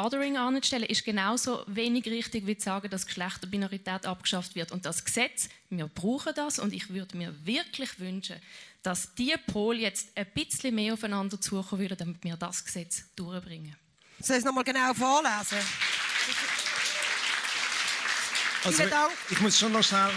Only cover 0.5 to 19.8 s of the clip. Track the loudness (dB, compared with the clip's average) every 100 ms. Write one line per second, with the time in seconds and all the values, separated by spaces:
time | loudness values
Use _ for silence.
0.5 | 2 2 0 0 0 0 2 2 2 0
1.5 | -2 -4 -2 2 2 0 -4 -2 -2 -2
2.5 | -2 -2 -2 -4 -6 -4 -4 -4 -4 -4
3.5 | -2 -2 -4 -4 -4 -4 -4 -2 -2 -2
4.5 | -6 -6 -4 -4 -4 -2 0 0 -2 -6
5.5 | -8 _ -6 -4 -2 0 0 -2 -2 -2
6.5 | -2 -2 -4 -6 -8 -6 -6 -8 -6 -2
7.5 | -2 -2 -6 -8 -6 -8 -6 -8 -12 -16
8.5 | -20 -20 -6 -2 -2 -4 -2 0 0 0
9.5 | 0 2 2 0 -2 -6 -6 -4 -4 -2
10.5 | -2 0 2 2 0 -2 -2 -2 -2 -2
11.5 | -2 -2 -2 -2 -4 -6 -6 -6 -6 -6
12.5 | -6 -6 -8 -6 -6 -6 -10 -8 -8 -10
13.5 | -12 -14 -16 _ _ -20 -4 2 4 4
14.5 | 2 2 2 2 4 6 6 6 0 0
15.5 | -2 -2 -2 -2 0 0 0 0 0 0
16.5 | 0 0 0 0 0 -2 0 0 0 0
17.5 | -2 0 0 0 0 0 0 0 0 0
18.5 | 2 4 4 6 6 4 0 -2 4 6
19.5 | 6 6 6